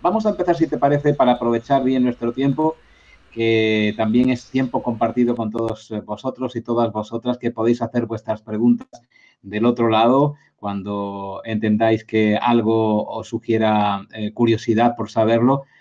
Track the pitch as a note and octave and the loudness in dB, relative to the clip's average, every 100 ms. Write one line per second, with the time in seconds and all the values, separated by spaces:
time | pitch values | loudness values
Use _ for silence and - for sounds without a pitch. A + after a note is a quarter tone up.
0 | F3 A3 A3 G#3 - - D3+ - C#3+ C#3+ | -2 0 0 0 0 0 0 0 2 2
1 | D3 C#3+ B2+ B2 A#2+ A#2 - C#3 B2+ C3 | 2 2 2 2 0 -2 0 0 2 2
2 | B2 A#2+ A#2+ A#2+ C#3 C3+ D#3 D#3+ - _ | 0 0 -4 0 0 0 0 -2 -12 _
3 | _ - _ A2+ A2+ A2 G#2+ G#2+ G#2+ G#2+ | _ -20 _ -2 2 2 2 2 0 0
4 | A2 A#2 B2+ B2 - C3 C3 B2 - A2+ | 2 2 2 0 -2 -2 -2 -2 -4 -2
5 | A2+ A#2 A#2+ A2+ A2 A2+ A2+ G#2+ - G#2+ | -2 2 0 0 -4 -4 -4 -6 -8 -10
6 | G#2 G#2+ C3 B2+ B2+ A#2+ A#2 A#2+ A#2 G#2+ | -8 -8 -8 -6 -6 -6 -4 -2 0 -2
7 | G#2+ A#2 B2 B2 A#2+ - A2+ A#2+ A#2 B2 | -6 -6 -6 -4 -6 -2 0 0 -2 -4
8 | A2+ A2 - G#2+ - G#2+ A#2+ A#2+ - - | -4 -6 -6 -8 -6 0 2 2 -2 -20
9 | - _ _ _ G2 G#2 A#2 A#2+ A#2 A2 | -20 _ _ _ -8 0 0 2 2 4
10 | A#2 C3 D3 D3 _ _ G#2 G2+ F#2+ G2+ | 4 4 2 -2 _ _ -8 -6 -6 -6
11 | G2+ G2 G2 F#2+ A#2 A2 G#2+ G#2+ A2+ A2+ | -6 -8 -10 -10 -6 -2 0 2 2 0
12 | - A2 G#2+ G#2 A#2+ A#2+ A2 A2+ A2 G#2+ | 0 0 2 2 2 2 2 2 2 0
13 | G#2+ A2 A2 A#2 - A2+ A2 G#2+ G#2 G2 | -2 -8 -8 -8 -2 0 2 2 0 -2
14 | G2 A2 G#2+ G#2+ A#2+ A2+ - G#2+ A#2+ A#2+ | -8 -8 -8 0 2 2 0 2 2 0
15 | G#2 - A2 A#2 A#2+ C#3 - _ | -4 0 2 4 2 0 -4 _